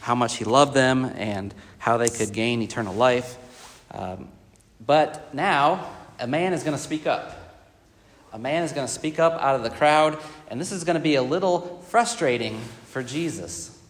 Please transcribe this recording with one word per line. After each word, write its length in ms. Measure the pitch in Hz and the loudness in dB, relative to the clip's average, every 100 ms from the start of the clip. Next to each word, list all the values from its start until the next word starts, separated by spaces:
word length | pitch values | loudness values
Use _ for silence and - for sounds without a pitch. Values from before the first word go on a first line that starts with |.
how 160 | - 123 | 0 0
much 220 | 117 - | 0 -2
he 60 | |
loved 300 | 107 127 143 | 2 4 6
them 300 | 135 131 131 | 6 4 4
and 500 | 131 - 104 101 98 - - - | 0 -4 -4 -4 -6 -12 -20 -6
how 200 | - 117 | 0 2
they 100 | 117 | 2
could 240 | - 104 | 0 -4
gain 300 | 107 113 117 | -2 0 0
eternal 320 | 107 - 107 | -2 -4 -4
life. 440 | 95 127 123 123 - - - - - - | 2 4 4 -2 -14 -20 -20 -20 -20 -16
Um, 360 | - 92 92 - - - _ _ _ | -10 -8 -10 -14 -20 -20 _ _ _
but 480 | 113 147 151 - - | 2 4 4 -2 -12
now, 560 | 135 185 156 143 185 - - - - | -4 0 4 4 2 -4 -14 -20 -10
a 80 | 120 | -4
man 260 | 147 180 | -2 0
is 120 | 170 | -2
gonna 140 | 156 143 | -2 -4
speak 280 | - 156 156 | -4 -4 -2
up. 380 | 113 - - - - _ _ _ _ _ _ _ | -2 -4 -14 -20 -20 _ _ _ _ _ _ _
A 60 | 110 | -10
man 260 | 123 156 | -4 -2
is 80 | 160 | -2
gonna 140 | 147 123 | -4 -6
speak 300 | - 156 156 | -4 -6 2
up 220 | 165 165 | 2 2
out 140 | 135 | 0
of 80 | 135 | 0
the 80 | 113 | -2
crowd, 480 | - 151 151 156 151 - - - | 2 6 6 4 2 -12 -18 -12
and 120 | 117 | -8
this 100 | 185 | -6
is 140 | 196 | -4
gonna 160 | 165 165 | 0 0
be 140 | 156 | 4
a 80 | 143 | 2
little 600 | 127 165 185 175 175 - - | 2 2 2 2 -2 -12 0
frustrating 720 | 226 233 - 147 120 113 110 117 - - | 2 2 0 0 2 -2 -6 -10 -14 -10
for 160 | 131 | -8
Jesus. 760 | 123 143 165 - 87 - - - - | -6 -4 -4 -6 -10 -10 -12 -18 -20